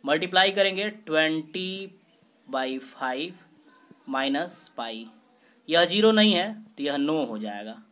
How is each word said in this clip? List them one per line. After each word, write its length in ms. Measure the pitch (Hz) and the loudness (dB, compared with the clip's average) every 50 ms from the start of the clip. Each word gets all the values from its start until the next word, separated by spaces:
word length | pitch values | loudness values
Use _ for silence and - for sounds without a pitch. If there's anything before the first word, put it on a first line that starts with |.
| - | 0
मल्टीप्लाई 460 | 139 147 160 180 180 180 185 190 202 | 0 0 0 0 2 2 4 4 4
करेंगे 380 | 196 196 196 196 190 190 202 214 | 4 2 0 2 0 -2 -4 -6
ट्वेंटी 1000 | 208 - _ - 156 156 156 156 156 160 156 160 - 185 185 185 190 190 196 196 185 _ _ _ _ _ _ _ _ _ _ | -6 -10 _ 0 2 2 2 2 0 -2 -6 -8 -8 -8 -6 -6 -8 -10 -12 -14 -16 _ _ _ _ _ _ _ _ _ _
बाई 320 | - 131 131 131 131 131 131 | -6 -4 -4 -4 -2 -4 -8
फ़ाइव 560 | 131 - - - 139 127 127 135 151 180 185 - - _ _ _ _ _ _ _ _ _ - _ _ - | -10 -14 -10 -6 -4 -4 -4 -4 -6 -8 -10 -16 -20 _ _ _ _ _ _ _ _ _ -20 _ _ -6
माइनस 480 | 131 131 135 139 139 143 170 175 170 - - - _ | -4 -2 0 0 0 -2 -2 -4 -6 -8 -8 -10 _
पाई, 300 | - 117 117 110 110 113 110 - _ _ _ _ _ _ _ _ _ _ - | -10 -10 -8 -8 -10 -12 -16 -20 _ _ _ _ _ _ _ _ _ _ 2
यह 160 | 156 170 175 | 4 4 4
ज़ीरो 280 | 175 175 208 214 220 | 4 4 4 4 6
नहीं 200 | 220 214 214 214 | 6 6 6 6
है 200 | 196 170 180 214 220 - - - _ | 4 2 0 -2 -6 -12 -16 -20 _
तो 60 | - | -6
यह 140 | 139 143 143 | -4 -4 -2
नो 280 | 143 143 147 156 160 139 | 0 0 0 0 0 -2
हो 140 | 117 110 107 | -4 -6 -8
जाएगा 380 | 107 104 101 101 104 110 113 - - _ | -6 -8 -8 -8 -10 -12 -14 -16 -20 _